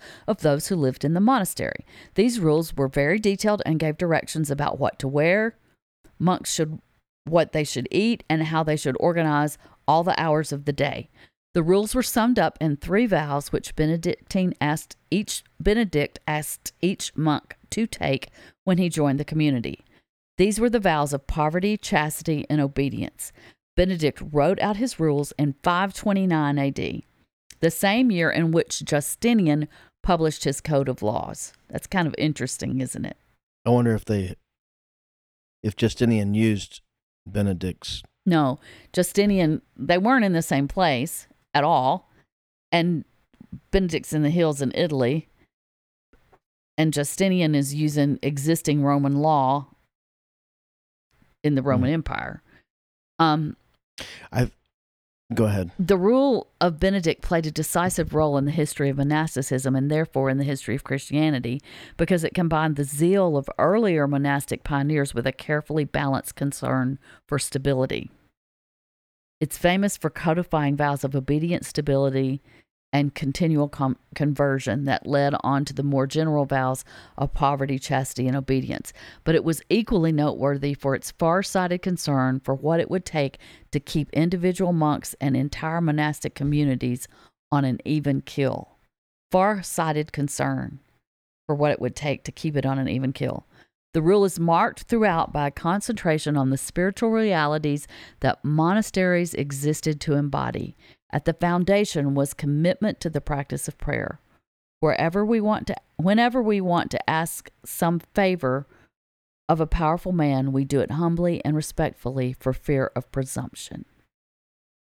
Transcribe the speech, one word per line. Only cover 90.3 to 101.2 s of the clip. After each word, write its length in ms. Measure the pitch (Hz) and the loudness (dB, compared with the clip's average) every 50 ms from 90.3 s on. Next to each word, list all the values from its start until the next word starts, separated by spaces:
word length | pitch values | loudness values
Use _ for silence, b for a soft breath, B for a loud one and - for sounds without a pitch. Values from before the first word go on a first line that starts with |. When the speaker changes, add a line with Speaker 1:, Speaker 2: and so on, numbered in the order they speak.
| - - 139 135 135 131 127 - - 135 - _ _ _ _ _ _ _ _ _ _ _ _ | -2 -2 -2 -2 -2 -4 -6 -8 -10 -14 -20 _ _ _ _ _ _ _ _ _ _ _ _
Speaker 1:
for 100 | - 151 | -6 -2
what 160 | 143 147 147 | 0 2 2
it 100 | 135 - | 2 0
would 140 | - 123 - | -2 -4 -4
take 280 | - - 151 139 - - | -4 -4 -4 -4 -4 -6
to 80 | - | -12
keep 240 | - - - 160 147 | -12 -6 -6 -2 -2
it 100 | 143 131 | 0 0
on 140 | 135 135 135 | 0 0 0
an 80 | 135 - | -2 -2
even 240 | 85 123 135 127 | -2 -2 -2 -4
keel. 340 | 127 - 131 127 - - - b b b b b b _ _ _ - | -4 -4 -4 -4 -4 -6 -10 b b b b b b _ _ _ -2
The 80 | 165 | 0
rule 220 | 156 165 196 208 196 | 4 4 6 6 4
is 160 | 190 - - | 2 2 0
marked 440 | 170 170 165 170 208 233 - - - | 2 2 4 4 4 2 -2 -6 -4
throughout 500 | - - 233 214 208 175 165 - - - | -2 0 2 4 4 4 2 0 0 0
by 140 | 147 147 143 | -2 -2 -2
a 40 | |
concentration 840 | - - - 165 180 208 - - 240 202 - 175 156 156 - 151 147 143 | -2 -2 -2 -2 0 0 -2 -4 -6 -2 0 0 0 2 0 0 0 2
on 140 | 135 131 | 2 2
the 60 | 135 135 | 0 -2
spiritual 520 | - - - - 175 190 196 - - 226 | -4 -4 -2 -2 0 0 0 0 0 0
realities 760 | 220 226 220 214 190 165 151 147 151 156 151 151 143 147 - B B B B B B B | 2 2 2 2 2 2 2 2 0 0 0 0 -2 -2 -4 B B B B B B B
that 240 | - 135 - - - | 0 0 0 0 -2
monasteries 880 | 139 151 151 160 170 190 214 214 - - 196 185 180 180 175 175 165 - | 0 2 2 4 4 4 2 0 0 0 0 2 2 2 2 0 0 -2
existed 640 | - 135 143 139 135 139 147 156 - - 160 156 143 | -4 -4 -4 -6 -2 0 0 0 0 -2 -4 -4 -2
to 120 | - - 147 | -2 0 0
embody. 640 | 143 143 143 139 139 135 120 117 - - - - b b b b b b _ | 0 0 0 -2 -2 -2 -4 -4 -6 -8 -10 -12 b b b b b b _
At 140 | - 143 | -6 -2